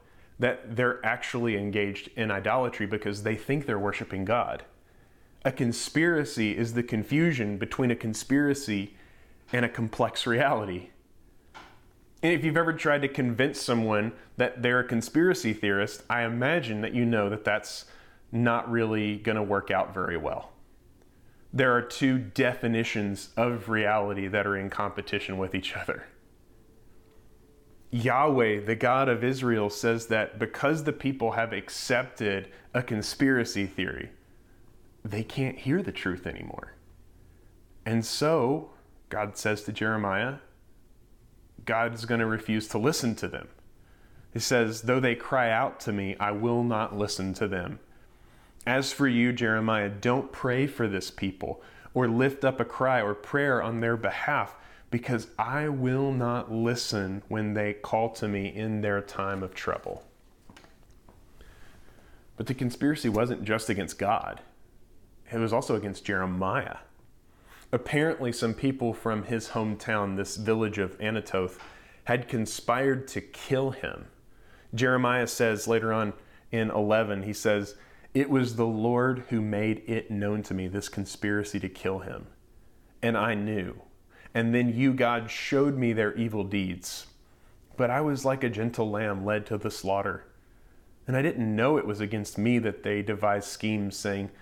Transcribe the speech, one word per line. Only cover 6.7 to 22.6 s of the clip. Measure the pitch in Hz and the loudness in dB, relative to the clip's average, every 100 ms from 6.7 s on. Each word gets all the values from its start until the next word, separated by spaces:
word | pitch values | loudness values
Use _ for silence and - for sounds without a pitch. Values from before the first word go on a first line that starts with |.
the | 117 | -2
confusion | 117 113 104 143 170 135 104 101 | -2 -2 0 2 2 2 -2 -2
between | 113 - 127 | -4 0 0
a | 113 | 0
conspiracy | 113 107 - 139 143 139 - 101 101 - - - - - - | -2 -6 0 2 4 2 0 -2 -4 -12 -20 -20 -20 -20 -4
and | 123 120 | 0 0
a | |
complex | - 113 - 113 - 123 | 0 -4 0 0 0 0
reality. | 117 139 120 104 90 - - _ - - - - - - - - _ - - | 2 4 2 -2 -6 -10 -20 _ -20 -20 -20 -20 -20 -20 -20 -20 _ -20 -2
And | 165 | 2
if | 170 156 | 2 2
you've | 156 | 2
ever | 165 | 2
tried | 160 156 143 | 2 2 2
to | 139 | 2
convince | 139 127 113 139 147 | 0 0 2 0 0
someone | - 120 110 107 110 - - - | 0 2 2 2 0 -6 -16 -2
that | 123 - | -2 0
they're | 123 123 | 2 2
a | 123 | 2
conspiracy | 117 - 151 180 180 113 | -2 2 4 4 4 0
theorist, | 107 104 98 104 - - | 0 2 2 2 -4 -4
I | 120 | -2
imagine | 117 120 127 170 120 107 | 0 0 2 2 0 -4
that | 107 | -2
you | 120 117 | 0 2
know | 113 101 | 4 2
that | 104 | 0
that's | - 104 - - - - - - - | 0 0 -2 -12 -16 -20 -20 -20 -6
not | 117 120 117 - | 2 2 2 0
really | 117 110 107 104 104 | 0 2 2 0 -2
gonna | 110 110 | 0 0
work | 101 98 - | 2 0 2
out | 95 90 | 0 0
very | 95 90 85 | -2 -2 -2
well. | 76 - - - - - - - - - - - - | -4 -6 -10 -20 -20 -20 -20 -20 -20 -20 -20 -20 -6
There | 127 131 120 | 2 4 4
are | |
two | 120 - 135 131 | 0 2 4 4
definitions | 104 - 123 123 | 0 0 2 2